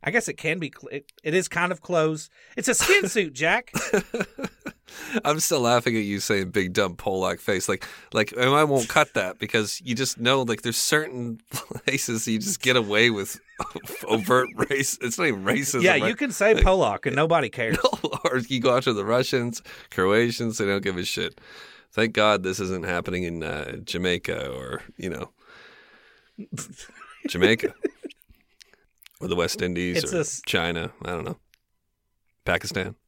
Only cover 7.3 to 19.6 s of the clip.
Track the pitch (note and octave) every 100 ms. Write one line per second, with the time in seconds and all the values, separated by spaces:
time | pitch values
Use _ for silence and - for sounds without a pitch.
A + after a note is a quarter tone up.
7.3 | F2 - G2 - F#2+ - - - A2 G#2+
8.3 | - B2+ C#3+ D#3 C#3 A2+ - D3+ - F#2
9.3 | F#2 G#2+ A#2 G#2+ - - A#2 C3 - A#2+
10.3 | C3+ B2 A2 A#2+ A#2 - D3+ D#3 B2+ A#2+
11.3 | A2+ _ - - - - C3+ - A#2 A#2
12.3 | A2 G2+ G2 B2+ B2+ G#2+ G#2 A#2+ G#2+ F#2+
13.3 | - _ - - - - - - A2+ F#2
14.3 | B2+ B2 G#2+ G#2 C#3 C3+ - B2 A2+ E3+
15.3 | G#2+ F#2+ G#2+ C#3 C3 F3 D#3+ A2 A3+ C#4+
16.3 | - G3+ A3 - F#3+ C3 G2 - C3+ D#3+
17.3 | E3 B2+ - A#2 D3 B3+ - D#3 - -
18.3 | C3 A#2 C3 B2+ B2 C3 A2 G2+ A#2 B2+
19.3 | C3 A#2+ A#2